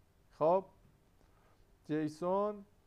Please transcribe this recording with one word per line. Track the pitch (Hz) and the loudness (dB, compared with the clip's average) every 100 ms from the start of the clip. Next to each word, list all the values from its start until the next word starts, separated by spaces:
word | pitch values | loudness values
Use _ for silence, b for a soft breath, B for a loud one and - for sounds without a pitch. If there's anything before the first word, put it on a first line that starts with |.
| - _ - | -20 _ -16
خب، | - 151 190 185 - - - _ _ b b b b - - | 0 2 2 0 -18 -20 -20 _ _ b b b b -20 -18
جیسون، | - 151 151 151 175 190 208 208 202 - | -4 -2 -2 -4 -2 0 0 -4 -14 -20